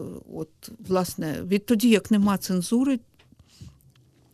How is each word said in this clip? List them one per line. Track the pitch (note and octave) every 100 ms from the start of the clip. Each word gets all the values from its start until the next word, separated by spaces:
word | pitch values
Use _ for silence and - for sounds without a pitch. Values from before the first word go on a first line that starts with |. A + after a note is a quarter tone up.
| - - -
от, | D#3+ D#3+ _ - - -
власне, | F#3 F3+ - D#3+ D#2+ F3+
відтоді, | G3+ - A3+ A#3+
як | G#3 -
нема | G#3 G3+ F#3+
цензури, | - F#3 E3+ A#3 C4+ B3+ - _ _ _ _ _ - - _ _ _ _ _